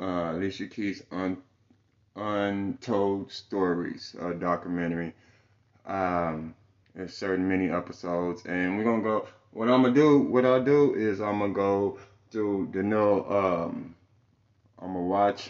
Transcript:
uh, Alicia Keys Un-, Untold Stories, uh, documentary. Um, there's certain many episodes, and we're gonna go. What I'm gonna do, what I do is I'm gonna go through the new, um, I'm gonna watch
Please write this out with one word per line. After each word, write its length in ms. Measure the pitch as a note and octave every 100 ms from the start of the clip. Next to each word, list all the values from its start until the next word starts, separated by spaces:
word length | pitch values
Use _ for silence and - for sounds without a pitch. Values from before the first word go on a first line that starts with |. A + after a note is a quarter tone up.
uh, 340 | F#2+ F2+ E2+ E2
Alicia 300 | G2 F#2+ G2+
Keys 380 | - G2+ F#2 -
Un-, 260 | F2 F#2 F#2 - _ _ _ _ _ _ -
Untold 1160 | G#2 G#2 G2+ G2 G2 F2 - G#2 G2+ G2 G2
Stories, 840 | - - G2+ F#2 F2 E2+ - - -
uh, 120 | F2
documentary. 840 | E2+ F2+ F2 F2+ F2 E2+ E2+ E2+ - _ _ _ _ _ _ -
Um, 680 | G2 F#2 F2 E2+ D#2 D#2+ - _ _ _ -
there's 200 | F2+ -
certain 320 | G2 F#2 F#2
many 220 | F#2+ F2+
episodes, 760 | F2 F2 - F2 F2 F2 E2+ -
and 280 | F2+ F2+ G2+
we're 100 | A2
gonna 180 | A2+
go. 240 | G#2+ G#2+ - - _
What 180 | G#2 A2+
I'm 140 | B2+
gonna 100 | B2+
do, 240 | B2+ D3+ C#3+
what 300 | - A#2+ B2+
I 100 | B2+
do 380 | B2+ D3 C#3+ -
is 260 | A2 G2
I'm 160 | G#2 G2+
gonna 160 | G2+
go 460 | G2 G2 G2 G2+ F#2+ - _ _
through 380 | A2 G#2 G2 D#2+
the 80 | F#2+
new, 380 | G2+ G#2+ G#2 G2+
um, 720 | - G2+ F#2+ F2 E2 - - - _ _ _ _ _ _ _ -
I'm 140 | F#2
gonna 80 | F2+
watch 480 | F2 G2 G2+ G2+